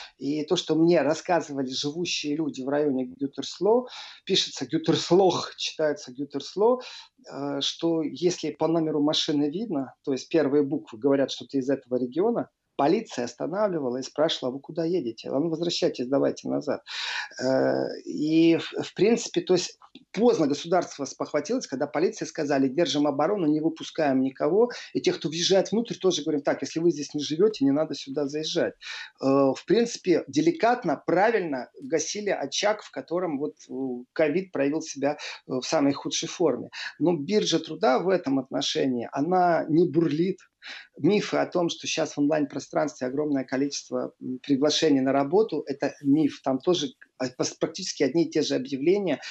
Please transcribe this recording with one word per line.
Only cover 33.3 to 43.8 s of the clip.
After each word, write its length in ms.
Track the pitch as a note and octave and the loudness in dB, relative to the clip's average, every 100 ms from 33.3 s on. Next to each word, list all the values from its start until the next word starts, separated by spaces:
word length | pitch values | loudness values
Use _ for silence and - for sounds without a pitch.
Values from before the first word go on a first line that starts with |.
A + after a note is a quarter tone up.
| C#3 | -4
вот, 160 | D3 - - | -6 -8 -12
э, 60 | B2+ C3+ B2 B2 | -8 -6 -8 -10
ковид 380 | - D#3 D#3 F#3 | 0 0 0 -4
проявил 300 | C3 C#3 D#3 | -2 -2 -2
себя, 320 | D#3 C#3+ C#3 D3 - - - | -6 -4 -4 -4 -10 -16 -8
э, 40 | |
в 120 | C3 | -6
самой 300 | B2 D#3+ C#3+ | -2 2 2
худшей 360 | C#3 C#3 - - | 0 -4 -6 -6
форме. 400 | - E3 A#2+ A2+ - - - | -2 0 0 -6 -12 -12 -2
Но 180 | D#3 E3+ | 0 0
биржа 400 | C#3+ G#3 - D#3+ | 2 0 2 -2
труда 400 | D#3 D#3+ F3+ C3 | -2 -2 2 2
в 100 | E3+ | 2
этом 280 | F#3 C3+ C3+ | 0 2 -2
отношении, 720 | B2+ D3 D3 D#3 C#3+ B2 A#2 | 0 -4 -2 0 0 0 -4
она 540 | - D3 F#3 F3+ D#3+ - | -4 0 2 4 2 2
не 220 | D#3+ E3+ | 4 4
бурлит. 480 | C#3+ E3 D3 F#3 F#3 - _ - - - - | 4 2 2 0 -2 -10 _ -18 -18 -20 0
Мифы 400 | C#3 G#3 - D3 | 2 4 2 0
о 80 | C#3+ | 0
том, 240 | F3+ E3+ | 0 -2
что 180 | - - | -2 -6
щас 260 | - D3+ | -2 -2
в 40 | - | 0
онлайн-пространстве 920 | C#3+ D#3 C#3 C3+ - E3 D#3 - B2+ | 2 2 0 -4 -4 -2 -2 -2 -6
огромное 380 | C3+ D3+ C#3 C3 | -2 0 -2 -2
количество, 640 | C3 C#3+ C#3 | -2 -2 -4